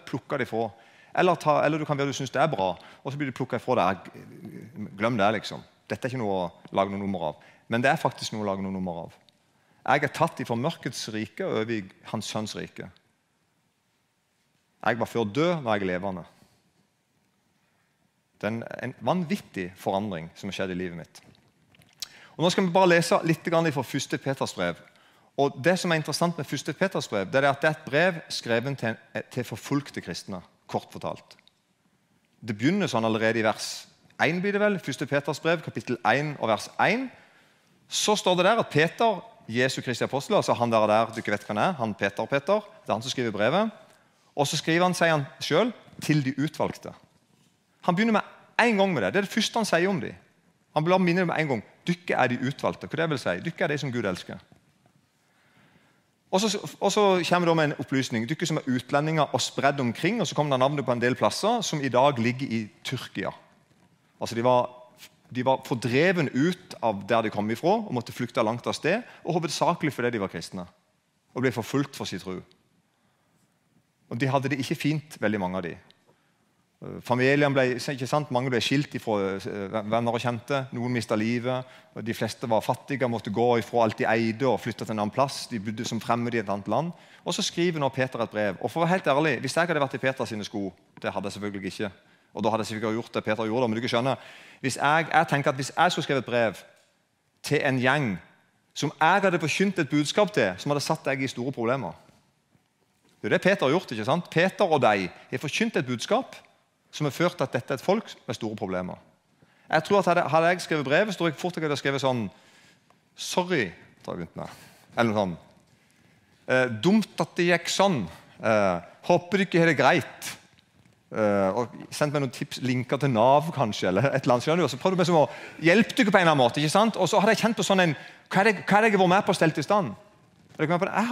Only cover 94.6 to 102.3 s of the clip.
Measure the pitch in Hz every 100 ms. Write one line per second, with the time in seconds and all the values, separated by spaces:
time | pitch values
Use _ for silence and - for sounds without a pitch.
94.6 | 135 - 139 156 160 151 165 143 143 135
95.6 | 135 - 170 175 156 139 113 120 113 90
96.6 | - _ _ _ _ _ _ _ - 143
97.6 | 143 131 127 143 131 87 - _ _ _
98.6 | _ - 143 - 160 196 196 170 151 -
99.6 | 196 180 151 147 147 - 208 - 104 92
100.6 | - 143 - - - 135 131 - 123 127
101.6 | 113 135 98 78 - _ _